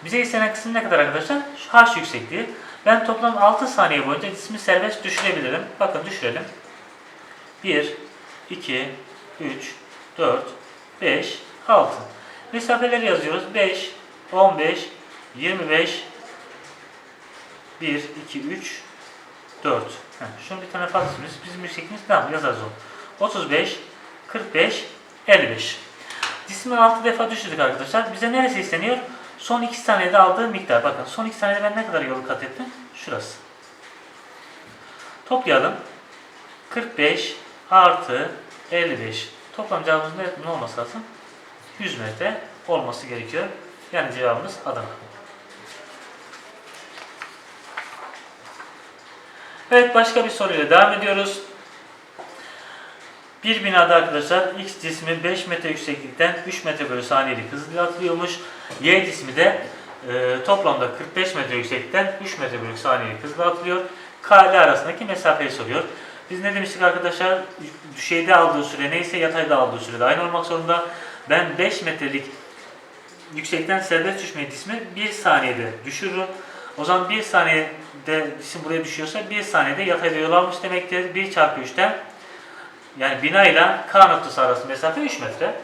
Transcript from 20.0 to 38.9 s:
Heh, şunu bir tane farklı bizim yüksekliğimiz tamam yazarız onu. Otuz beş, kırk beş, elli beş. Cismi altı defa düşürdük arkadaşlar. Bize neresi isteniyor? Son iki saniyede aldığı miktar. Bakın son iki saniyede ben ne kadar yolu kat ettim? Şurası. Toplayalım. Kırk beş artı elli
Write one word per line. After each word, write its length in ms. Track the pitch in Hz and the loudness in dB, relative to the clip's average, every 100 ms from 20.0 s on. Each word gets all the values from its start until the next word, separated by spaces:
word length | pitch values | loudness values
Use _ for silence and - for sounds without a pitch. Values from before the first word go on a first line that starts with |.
| - - | -18 -14
Heh, 80 | 113 - - | -14 -14 -12
şunu 140 | 190 | -12
bir 80 | 185 | -10
tane 140 | 180 175 | -6 -2
farklı 220 | 185 185 135 156 160 180 | 0 -2 -6 -12 -14 -14
bizim 160 | 180 | -12
yüksekliğimiz 380 | 180 - 165 208 - | -10 -10 -12 -14 0
tamam 240 | 117 139 | 0 0
yazarız 260 | 156 139 110 | -4 -4 -4
onu. 680 | 107 - - - - - 202 | -8 -14 -18 -18 -20 -4 -4
Otuz 240 | 196 123 | -2 0
beş, 260 | 151 - - - - - - - | 0 0 -6 -14 -20 -20 -20 -10
kırk 260 | 156 143 | -10 -4
beş, 300 | 151 208 - - - - - - | 0 0 0 -10 -16 -20 -10 6
elli 220 | 190 135 | 6 6
beş. 280 | - - - - - - - - - - | -4 -6 -8 -14 -20 -16 -8 -8 -8 -12
Cismi 320 | - 247 240 | -10 -2 6
altı 240 | 226 226 | 6 6
defa 260 | 233 233 226 | 0 0 -2
düşürdük 300 | 226 180 151 | -2 -6 0
arkadaşlar. 520 | 131 123 135 220 226 | 0 0 0 0 0
Bize 200 | - 233 | -2 0
neresi 280 | 262 254 196 | 2 2 0
isteniyor? 360 | 180 170 214 247 - - - - | -2 -2 0 -2 -4 -14 -18 -16
Son 240 | - 233 | -2 0
iki 140 | 233 - | 0 -4
saniyede 420 | - 196 180 196 | 0 2 4 6
aldığı 300 | 185 185 233 | 6 6 0
miktar. 360 | 196 - 120 | -4 2 2
Bakın 200 | 143 - | 2 -2
son 220 | - - 220 | -8 -6 -6
iki 100 | - | -2
saniyede 280 | 202 202 | -2 0
ben 120 | 208 220 | 0 -2
ne 100 | 220 | -2
kadar 160 | 165 | -4
yolu 240 | 131 131 131 | -2 -6 -6
kat 160 | - | -8
ettim? 240 | 131 - 247 - - | -8 -10 -12 -14 -20
Şurası. 420 | - - - - - - - - - - - - - - - - - - - - - - - - | -16 -10 -8 -10 -16 -20 -20 -20 -20 -20 -20 -20 -20 -20 -20 -20 -20 -20 -20 -20 -20 -20 -20 -2
Toplayalım. 460 | 254 - 143 - 196 - - - - - - - - - | -2 2 2 2 -4 -14 -20 -20 -20 -20 -20 -20 -20 -10
Kırk 280 | 240 - - | -10 -8 0
beş 380 | 151 156 - - - - - | 0 0 -6 -10 -18 -20 4
artı 600 | 185 180 254 - 127 143 - - - - | 8 8 6 -2 -4 -4 -8 -18 -20 -4
elli 340 | 170 170 | -2 -2